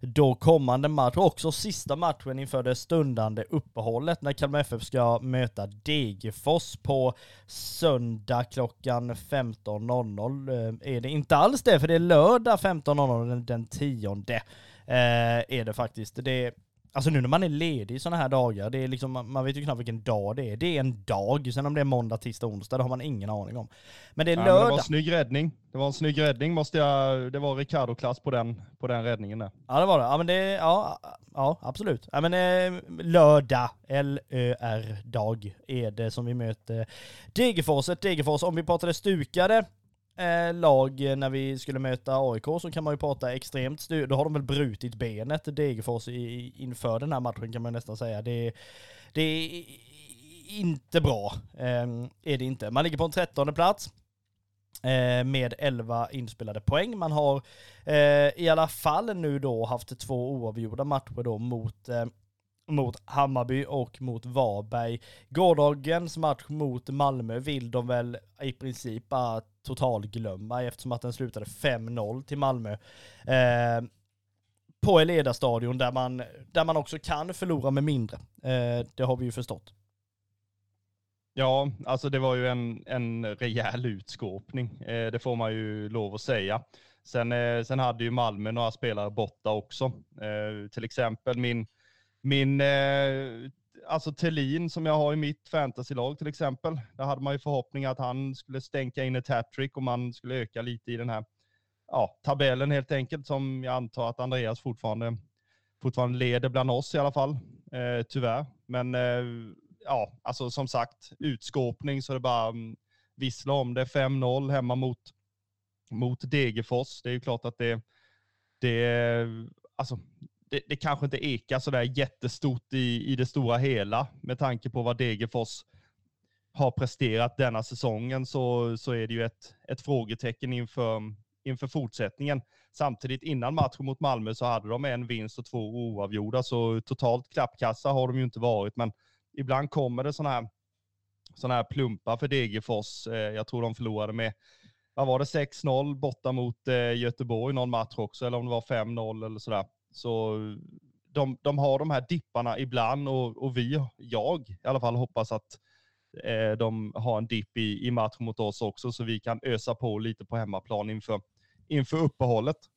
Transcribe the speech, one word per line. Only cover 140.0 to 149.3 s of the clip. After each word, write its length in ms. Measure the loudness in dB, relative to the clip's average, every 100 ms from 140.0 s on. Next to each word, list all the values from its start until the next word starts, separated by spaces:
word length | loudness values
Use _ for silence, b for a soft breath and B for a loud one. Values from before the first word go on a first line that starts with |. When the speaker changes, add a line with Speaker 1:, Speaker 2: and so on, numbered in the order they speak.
Speaker 2:
det 100 | -4
såna 160 | -4 -2
här, 200 | -4 -6 _ _ _ _ _ _ _ _ -8
såna 180 | -2
här 100 | 0
plumpar 540 | 0 -2 -2 -2 -4 -2
för 100 | 0
Degerfors. 800 | 0 0 -4 -4 -4 -4 -12 -8
Eh, 80 | -4
jag 320 | -4 -4 -6
tror 140 | -4
de 140 | -4 -4
förlorade 380 | -4 -2 -4
med, 200 | -2 -4 -4 b b b b b
vad 140 | -2 0
var 120 | 2
det, 60 | 0
sex 380 | -2 -2 -4
noll 320 | 0 0 0 -2
borta 360 | -4 -4 -4
mot, 360 | -2 -4 -4 -2
eh, 300 | 0 2 0
Göteborg 560 | -2 -4 -4 -2 -2
någon 160 | -2 0
match 240 | -2 -4 -6
också, 280 | -8 -6 -4
eller 120 | -4
om 80 | -2
det 60 |
var 100 | -4
fem 340 | -2 -2 -2 -4
noll 280 | -6 -8
eller 160 | -10